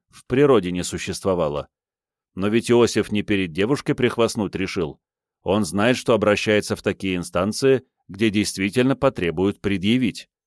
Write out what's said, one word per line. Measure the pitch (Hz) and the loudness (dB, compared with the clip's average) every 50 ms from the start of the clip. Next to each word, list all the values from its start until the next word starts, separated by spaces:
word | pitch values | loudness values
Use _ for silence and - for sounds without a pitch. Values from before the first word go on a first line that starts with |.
| _ _ | _ _
в | - - - | -20 -18 -8
природе | - 123 135 147 139 131 104 90 90 | -2 2 4 4 6 4 4 2 0
не | 87 87 | -4 -4
существовало. | 85 - 90 85 - 101 87 - - 98 92 87 80 73 73 71 - _ _ _ _ _ _ _ _ _ _ _ _ _ - | -4 -6 -6 -8 -8 -8 -8 -4 -2 -2 0 0 0 -2 -2 -6 -8 _ _ _ _ _ _ _ _ _ _ _ _ _ -8
Но | 92 95 104 | -4 -2 0
ведь | 110 117 - - | 0 0 2 4
Иосиф | 120 120 117 104 - 110 98 - | 4 4 4 4 2 0 -2 -2
не | 107 104 | -2 -4
перед | 90 - 104 95 95 85 | -2 0 0 0 -2 -2
девушкой | 76 90 101 117 143 - - - 139 | -2 -2 0 0 0 -2 -2 -4 -2
прихвастнуть | - 123 113 - 117 113 107 - 117 98 87 - | 0 0 0 0 0 0 0 0 -2 -6 -4 -4
решил. | 85 95 90 - 95 80 71 - _ _ _ _ _ _ _ _ _ | -6 -6 -4 -4 -4 -4 -6 -6 _ _ _ _ _ _ _ _ _
Он | - - 95 107 101 | -4 -2 0 0 0
знает, | 76 85 101 107 123 127 - | -2 -2 0 2 2 0 0
что | - 127 117 | 0 0 2
обращается | 104 98 107 104 - - 110 104 104 - - 107 | 2 4 2 2 2 2 2 2 2 0 -2 -6
в | - | -4
такие | - 104 90 - 98 95 92 | -4 -4 -4 -4 -4 -4 -4
инстанции, | 90 85 - - 87 95 107 104 - 135 135 135 120 - _ _ _ _ - | -4 -4 -4 -2 -2 -2 -2 -2 0 2 2 2 2 0 _ _ _ _ -12
где | 90 98 113 110 | -4 -2 0 0
действительно | 95 107 98 - - 95 95 104 - 120 127 135 131 | 2 0 -2 -2 -2 -4 -4 -2 0 2 2 2 2
потребуют | - 139 135 - 95 90 82 78 87 95 101 101 _ | 2 0 -2 0 0 -4 -2 0 0 0 -2 -2 _
предъявить. | - 101 101 90 90 104 120 131 127 - - - - _ _ _ _ | -2 -2 -2 0 0 0 2 2 0 -2 -4 -6 -14 _ _ _ _